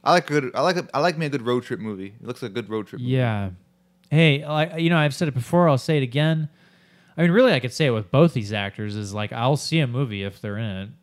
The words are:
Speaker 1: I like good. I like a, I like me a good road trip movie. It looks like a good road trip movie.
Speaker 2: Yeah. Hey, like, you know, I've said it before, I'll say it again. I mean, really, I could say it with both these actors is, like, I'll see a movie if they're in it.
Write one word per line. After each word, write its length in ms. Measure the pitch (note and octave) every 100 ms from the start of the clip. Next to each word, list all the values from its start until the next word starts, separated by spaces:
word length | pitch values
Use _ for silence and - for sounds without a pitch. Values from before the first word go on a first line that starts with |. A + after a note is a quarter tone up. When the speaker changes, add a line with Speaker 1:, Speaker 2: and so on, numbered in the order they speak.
Speaker 1:
I 80 | -
like 160 | F3 F3
good. 240 | D3 C3 A#2
I 60 |
like 160 | D#3+ F3+
a, 100 | D#3
I 60 | C3+
like 180 | D#3+ D#3+
me 80 | D#3
a 40 |
good 120 | C3+
road 220 | A2+ B2
trip 160 | A#2+ A#2
movie. 340 | A2 G2 G2 A2
It 40 | A2
looks 140 | B2
like 100 | A#2+
a 20 |
good 160 | G2+ G2+
road 180 | A2 G#2
trip 140 | -
movie. 100 | B2
Speaker 2:
Yeah. 380 | C3 B2 G#2+ G2 F2 _ _ _ _ _
Hey, 360 | D3 D#3+ C#3+ D3+
like, 320 | D3+ D#3+ E3
you 100 | E3+
know, 80 | E3+
I've 160 | D3+ C#3
said 120 | D#3+
it 60 |
before, 340 | B2+ A#2+ F3 E3+
I'll 100 | C3+
say 180 | - D#3
it 60 |
again. 440 | C3 B2 D#3 D#3+ D3+ _ _ _ _ _ _ -
I 60 |
mean, 80 | E3+
really, 200 | F#3 B3+
I 80 | D3+
could 140 | A#2+
say 140 | - D3+
it 20 |
with 180 | A2+ G2+
both 220 | C3 E3
these 200 | B2+ G#2
actors 420 | G#2+ G2+ - G#2 G#2
is, 180 | G2+
like, 200 | G2+ G#2
I'll 240 | A#2+ A#2+ C#3+
see 220 | - D#3+
a 80 | C3+
movie 360 | A#2+ C3+ G#2
if 160 | G2 G2
they're 180 | G#2+ G#2
in 200 | A2+ F#2+
it. 120 | G2 -